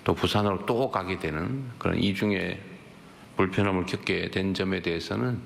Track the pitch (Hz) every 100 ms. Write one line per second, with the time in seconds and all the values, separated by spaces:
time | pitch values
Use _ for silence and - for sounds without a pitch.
0 | - 90 92 104 101 95 - 117 131 101
1 | 92 90 80 76 90 135 131 - 90 87
2 | 98 98 104 95 87 - - - - -
3 | - - - - 95 98 101 92 87 -
4 | - 92 87 98 95 92 95 92 87 85
5 | - 101 127 113